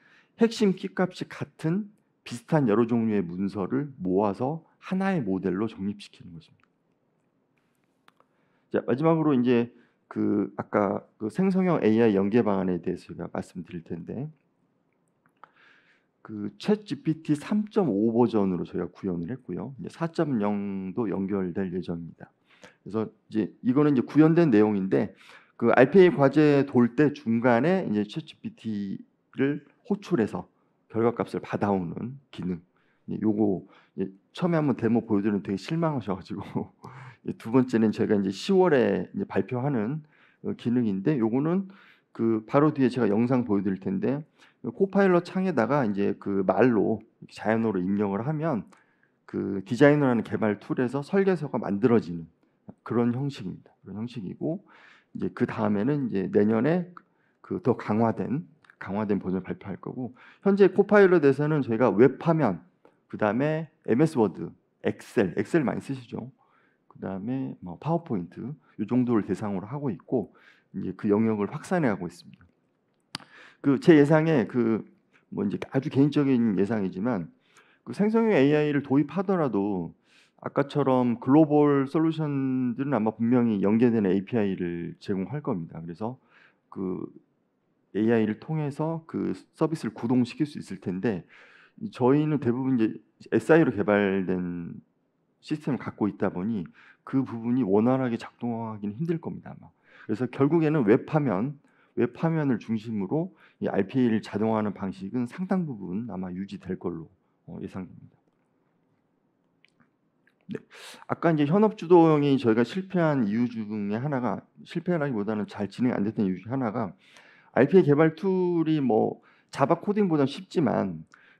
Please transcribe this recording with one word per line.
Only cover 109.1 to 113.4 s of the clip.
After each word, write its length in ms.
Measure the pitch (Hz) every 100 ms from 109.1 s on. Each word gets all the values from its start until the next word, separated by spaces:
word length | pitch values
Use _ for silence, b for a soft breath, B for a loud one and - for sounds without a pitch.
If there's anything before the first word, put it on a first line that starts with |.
| _ _ _ _ _ _ _ _ _ _ _ _ _ -
네. 120 | - - B B B B
아까 240 | - 175
이제 140 | 160 143
현업 320 | 196 214 214
주도형이 600 | 165 175 165 151 143 135
저희가 260 | 117 110
실패한 640 | 120 190 190 185 160 139 104
이유 220 | 110